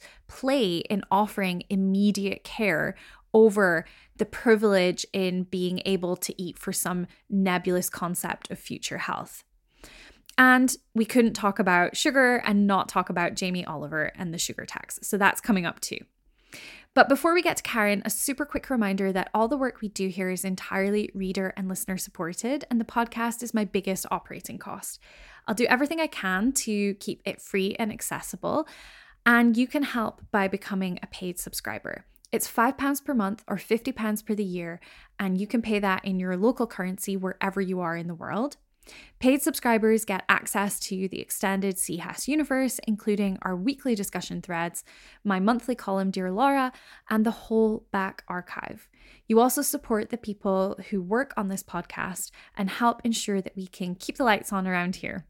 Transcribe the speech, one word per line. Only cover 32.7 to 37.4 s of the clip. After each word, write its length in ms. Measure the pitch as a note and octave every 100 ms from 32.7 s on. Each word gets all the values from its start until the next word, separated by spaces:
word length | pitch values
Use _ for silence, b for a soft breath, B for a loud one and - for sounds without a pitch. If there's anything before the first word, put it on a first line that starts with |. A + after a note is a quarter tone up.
| C4
pounds 240 | C#4 C#4+
per 140 | - C4
month 280 | G3 A3 -
or 100 | G3+
fifty 340 | - A3+ C4+
pounds 300 | B3+ A3 G#3+
per 140 | - G#3
the 80 |
year, 360 | G3 F3+ E3+ E3+ B B B -
and 200 | G3 F#3
you 80 | G#3
can 160 | A#3+
pay 160 | A3+ G#3
that 260 | G3+ F#3+ G3
in 140 | F#3
your 180 | F#3 F3+
local 300 | A3 B3+ A#3
currency 500 | - F#3 F#3 - F#3+
wherever 420 | F#3 -